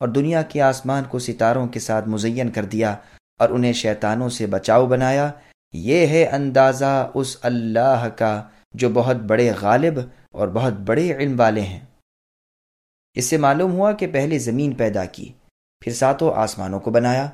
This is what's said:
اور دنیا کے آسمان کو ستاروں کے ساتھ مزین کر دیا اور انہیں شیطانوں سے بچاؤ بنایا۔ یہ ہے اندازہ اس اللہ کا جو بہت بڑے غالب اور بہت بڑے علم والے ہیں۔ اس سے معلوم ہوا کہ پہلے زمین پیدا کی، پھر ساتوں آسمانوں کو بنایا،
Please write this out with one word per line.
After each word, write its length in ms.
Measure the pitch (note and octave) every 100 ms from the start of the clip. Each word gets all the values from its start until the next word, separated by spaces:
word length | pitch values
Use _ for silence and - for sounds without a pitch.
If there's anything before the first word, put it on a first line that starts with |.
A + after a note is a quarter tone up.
اور 80 | B2
دنیا 340 | C3 D3+ E3
کے 180 | D3+ D3
آسمان 440 | C3+ C3 B2+ C#3
کو 140 | B2 B2
ستاروں 480 | B2 A2+ A2+ B2 A#2+
کے 140 | A#2+
ساتھ 280 | - A2 G#2+
مزین 420 | G#2+ A2+ A#2+ B2
کر 140 | G#2+
دیا 320 | G2+ G#2+ A2 G2 - - _ -
اور 100 | A#2
انہیں 240 | A#2+ B2
شیطانوں 560 | A#2 A2 G#2+ G#2+ A2 B2
سے 180 | A#2+ G#2
بچاؤ 400 | F#2+ - A2+ B2+
بنایا۔ 440 | B2+ C3 C#3 D3 C#3+ _ _ _
یہ 340 | D#2+ G2 E3 D#3
ہے 180 | D#3+
اندازہ 840 | E3 C#3+ C#3 C3 C3+ B2+ C3+ C3+ B2+
اس 220 | - C3 -
اللہ 640 | B2 A#2+ A2+ A2+ C3 B2 A#2+ -
کا 320 | A2 G#2+ G#2+ _ _
جو 160 | - B2
بہت 280 | A#2 A#2+ B2
بڑے 360 | G#2+ A2 A#2+ G2
غالب 400 | G2+ B2 E3 D3 B2 - _
اور 180 | - G2+
بہت 240 | G2+ B2+
بڑے 400 | G2+ G2+ B2 F3
علم 280 | C#3 C#3+ B2
والے 200 | A2+ A2
ہیں۔ 200 | G2 F2+ - _ _ _ _ _ _ _ _ _ _ _ _
اس 100 | -
سے 120 | A#2+ D#3+
معلوم 360 | C#3+ C#3+ F#3
ہوا 200 | F3+ G#3
کہ 140 | G#3 F3
پہلے 320 | D3 C#3+ D#3
زمین 340 | A#2+ A#2+ D3
پیدا 320 | C3 A2+ G2+
کی، 280 | F2+ - A#2+ - _ _ _ _
پھر 80 | -
ساتوں 400 | A#2 C3 D#3+ D#3+
آسمانوں 460 | A2 G#2+ - F#2+ G2
کو 100 | A#2
بنایا، 380 | A2+ B2 B2+ C#3+